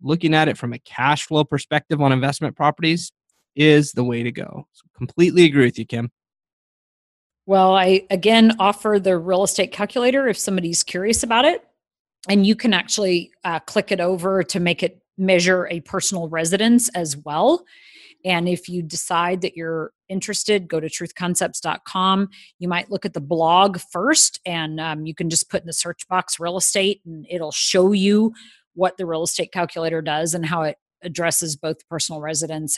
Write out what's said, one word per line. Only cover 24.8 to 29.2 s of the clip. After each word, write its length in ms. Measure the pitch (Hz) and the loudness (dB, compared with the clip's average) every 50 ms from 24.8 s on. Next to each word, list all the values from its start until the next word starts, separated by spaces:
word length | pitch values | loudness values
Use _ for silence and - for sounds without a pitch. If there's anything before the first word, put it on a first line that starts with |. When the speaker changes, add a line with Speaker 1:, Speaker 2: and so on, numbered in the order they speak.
Speaker 2:
um, 260 | 156 160 156 151 156 | -6 -6 -6 -6 -8
you 80 | 160 156 | -10 -8
can 160 | - 170 165 | -6 -4 -2
just 180 | 156 160 - - | -2 -2 -4 -2
put 120 | - - | -6 -6
in 80 | - 165 | -6 -6
the 40 | 160 | -8
search 360 | - - 175 170 - - - | -6 -6 -6 -8 -12 -10 -4
box 320 | 180 185 175 - - - | -4 -4 -4 -4 -8 -8
"real 160 | 165 175 175 | -6 -6 -6
estate," 440 | 185 - - - 202 190 196 202 - _ | -2 -2 -2 0 0 0 0 -2 -4 _
and 180 | 165 165 156 147 - | -16 -16 -16 -14 -12
it'll 220 | 175 180 165 151 151 | -10 -8 -8 -8 -6
show 400 | - - - - 190 180 190 208 | -4 -4 0 2 4 4 4 4
you 400 | 196 190 202 208 208 220 220 226 - - - - _ _ _ _ | 2 2 4 4 4 2 0 -2 -6 -16 -20 -20 _ _ _ _
what 220 | 170 185 185 185 | -2 -2 -2 -2
the 100 | - 190 | -4 -6
real 160 | 165 165 160 | -6 -4 -4